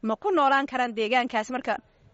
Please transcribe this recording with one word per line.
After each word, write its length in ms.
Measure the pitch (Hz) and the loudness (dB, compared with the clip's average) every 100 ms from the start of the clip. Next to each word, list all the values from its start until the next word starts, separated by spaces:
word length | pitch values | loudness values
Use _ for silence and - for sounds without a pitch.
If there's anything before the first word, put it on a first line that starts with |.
ma 140 | 220 220 | -4 -2
ku 160 | 415 | 0
noolaan 320 | 359 277 277 277 | 4 4 4 0
karaan 280 | 262 247 220 | -2 -2 -2
deegaankaas. 540 | 220 254 240 233 214 | 0 0 0 -2 -4
Marka 240 | 254 269 208 - _ _ | -6 -4 -6 -6 _ _